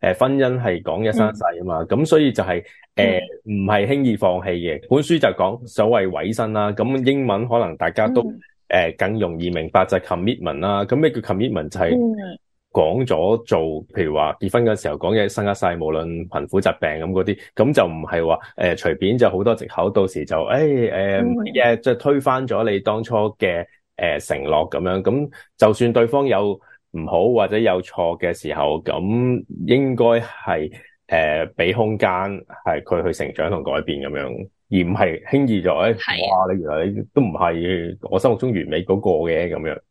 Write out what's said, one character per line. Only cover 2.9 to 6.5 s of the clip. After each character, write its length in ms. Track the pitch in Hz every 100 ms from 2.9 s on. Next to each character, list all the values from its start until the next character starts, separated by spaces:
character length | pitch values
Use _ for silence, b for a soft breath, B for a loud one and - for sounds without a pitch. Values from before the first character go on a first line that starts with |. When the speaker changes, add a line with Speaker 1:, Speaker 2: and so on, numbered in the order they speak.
| -
Speaker 1:
誒， 240 | 101 92 90 -
Speaker 2:
嗯。 120 | 110 104
Speaker 1:
唔 100 | 98
係 220 | 107 101
輕 160 | 139 131
易 100 | 104
放 240 | 98 90
棄 120 | 92
嘅。 360 | 87 85 73 -
本 120 | 135
書 160 | 151 170
就 80 | 135
講 380 | 90 92 120 123
所 180 | - 107
謂 220 | 117 95
委 200 | 78 85
身 220 | 113 110